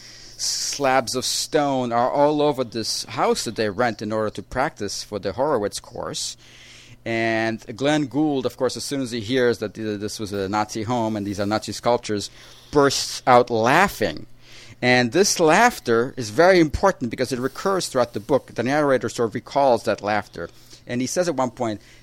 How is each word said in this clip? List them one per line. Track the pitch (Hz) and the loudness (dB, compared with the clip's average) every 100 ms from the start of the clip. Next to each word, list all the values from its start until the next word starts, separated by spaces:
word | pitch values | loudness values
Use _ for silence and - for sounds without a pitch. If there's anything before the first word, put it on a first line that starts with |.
| - - - - | -16 -20 -18 -8
slabs | - - - - 135 131 117 127 | -6 -4 -4 -2 2 2 2 -2
of | - | -2
stone | - - 156 143 131 123 | -4 0 0 2 0 0
are | 117 123 | 0 2
all | 139 147 151 | 4 4 4
over | 147 135 | 2 0
this | 120 117 107 - - | -4 -6 -6 -6 -6
house | 120 196 233 120 | -2 0 0 -4
that | 104 | -2
they | 107 | -2
rent | 95 120 104 | 0 -2 -2
in | 110 | -4
order | 110 107 | -2 -4
to | - | -6
practice | - 123 147 - 101 - | -6 -4 -4 -4 -8 -8
for | - 104 | -8 -6
the | 98 | -4
Horowitz | 107 147 131 101 - | -2 0 0 -2 -6
course. | - - 82 135 - - - - - - - - | -12 -12 -8 -8 -8 -12 -20 -20 -20 -20 -20 -12
And | - 113 113 113 113 113 - 113 | -6 -2 0 0 -2 -6 -10 -4
Glenn | 139 151 139 | 0 0 0
Gould, | 131 156 139 120 | 0 0 0 -4
of | - | -2
course, | 127 117 | -4 -4
as | |
soon | - 139 | -6 -6
as | 127 | -6
he | 120 | -6
hears | 104 131 123 113 | -2 2 2 2
that | 107 | -4
th-, | 107 110 104 | -6 -6 -4
this | 104 - | -6 -8
was | 104 | -6
a | 101 95 | -4 -2
Nazi | 107 107 113 | -2 -2 -4
home | 107 123 110 107 | -2 -2 -2 -4
and | 101 | -4
these | 98 | -4
are | 101 | -2
Nazi | 107 - | -2 -4
sculptures, | 101 - 123 - 104 - - - - - | -4 0 0 -2 -6 -6 -14 -20 -20 0
bursts | 147 139 - - - - | 4 4 2 -4 0 6
out | 123 123 | 8 6
laughing. | 113 117 151 196 - 101 - - - - - - - | 2 4 4 4 0 -4 -4 -14 -20 -20 -20 -20 -2
And | 123 127 120 | 2 4 4
this | 147 196 - | 2 2 4
laughter | 160 175 240 - - 117 127 - | 4 6 4 2 0 0 0 -4
is | 110 | -2
very | 110 175 185 | 4 6 6
important | 156 - 196 - 120 | 4 2 0 0 -4
because | - 123 | -4 -4
it | 127 | -2
recurs | 131 - 190 190 - | -4 -4 -2 -2 0
throughout | 131 120 | 0 0
the | 113 | -2
book. | 101 135 - | 0 0 0
The | - | -4
narrator | 117 143 147 127 113 | 0 2 2 2 0
sort | - 117 | -2 -4
of | 113 | -4
recalls | - 139 139 117 | -4 2 4 2
that | - 98 | 0 -2
laughter. | 101 104 - 87 85 - - - - | -2 -2 -4 -10 -12 -14 -20 -18 -8
And | 123 | -6
he | 131 | -2
says | 180 175 | -2 -2
at | 135 | -2
one | 127 | -2
point, | - 117 101 - - | -4 -6 -6 -12 -20